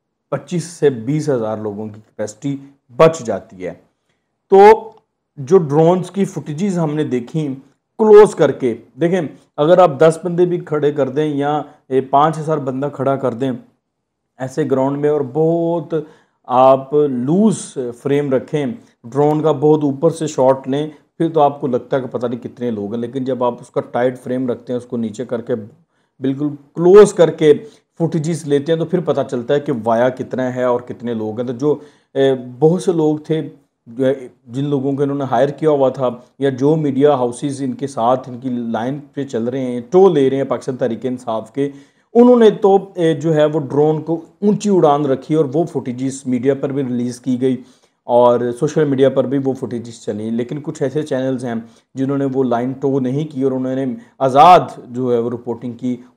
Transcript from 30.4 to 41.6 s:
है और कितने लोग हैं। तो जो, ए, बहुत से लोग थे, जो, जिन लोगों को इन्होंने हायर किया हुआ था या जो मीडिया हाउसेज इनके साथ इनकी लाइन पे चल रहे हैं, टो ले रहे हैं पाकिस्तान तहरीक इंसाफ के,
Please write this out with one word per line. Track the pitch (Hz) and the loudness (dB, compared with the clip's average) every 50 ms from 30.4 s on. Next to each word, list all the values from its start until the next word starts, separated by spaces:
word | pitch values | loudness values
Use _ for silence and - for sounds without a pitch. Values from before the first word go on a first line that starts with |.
| 127 | -4
है | 127 123 127 123 | -4 -4 -2 -2
और | 123 123 120 123 | 0 -2 -2 -4
कितने | - 107 - 117 120 117 | -8 -14 -10 -8 -8 -6
लोग | 110 107 107 107 120 | -6 -6 -6 -6 -6
हैं। | 123 | -6
तो | 127 127 | -8 -6
जो, | 117 143 151 143 147 - - _ _ _ _ - | -4 -2 -2 -2 -2 -6 -20 _ _ _ _ -2
ए, | 135 139 135 131 | 0 2 2 0
बहुत | 123 120 123 123 123 151 156 175 185 - | -2 -6 -12 -4 2 2 2 2 2 0
से | 190 170 | -2 0
लोग | 165 156 151 151 151 | 0 0 0 0 -2
थे, | 151 - 156 156 | -4 -4 -4 -4
जो, | 139 139 - _ _ _ _ _ _ 120 113 123 131 131 139 135 127 120 _ _ _ 120 | -4 -8 -14 _ _ _ _ _ _ -16 -6 -2 0 0 0 -2 -6 -18 _ _ _ -12
जिन | 117 135 143 | -8 -6 -4
लोगों | 147 143 135 127 143 139 | -2 -2 -2 -2 -2 -2
को | 139 143 | -2 -2
इन्होंने | 139 143 143 139 | -4 -2 -6 -4
हायर | 123 127 117 139 143 139 | -2 0 0 0 0 -2
किया | - 156 156 | -2 0 0
हुआ | 147 139 135 131 | 2 2 2 0
था | 131 139 131 123 117 - - _ _ - | 0 0 -4 -4 -4 -6 -18 _ _ -4
या | 135 139 | -4 -2
जो | 131 117 135 143 165 | -2 0 2 2 2
मीडिया | 160 151 143 123 131 143 147 143 | 2 0 -2 0 2 4 4 4
हाउसेज | 127 123 120 117 - 147 143 131 127 139 | 2 0 -4 -4 -6 -8 -8 -6 -6 -6
इनके | 127 117 - 139 | -8 -6 -8 -8
साथ | 135 - 117 113 120 131 127 - 123 | -8 -4 -2 0 0 0 0 -2 -10
इनकी | 123 117 123 131 123 120 117 113 | -16 -10 -8 -8 -6 -6 -6 -6
लाइन | 113 110 113 127 147 143 143 _ - | -6 -6 -4 -6 -8 -10 -12 _ -10
पे | 143 135 | -10 -10
चल | 135 - 113 117 123 | -6 -6 -4 -4 -4
रहे | 127 139 131 | -4 -4 -6
हैं, | 123 123 123 117 | -6 -6 -8 -6
टो | - - 185 196 190 | 2 4 6 6 6
ले | 170 143 135 127 | 4 4 2 2
रहे | 131 135 | 2 0
हैं | 135 | -2
पाकिस्तान | 135 - - - 143 127 | -4 -4 -6 -6 -8 -6
तहरीक | 123 135 117 117 101 127 | -4 -4 -4 -4 -4 -6
इंसाफ | 127 127 123 - 120 110 110 104 - | -8 -8 -8 -8 -8 -8 -8 -8 -8
के, | - 139 | -6 -4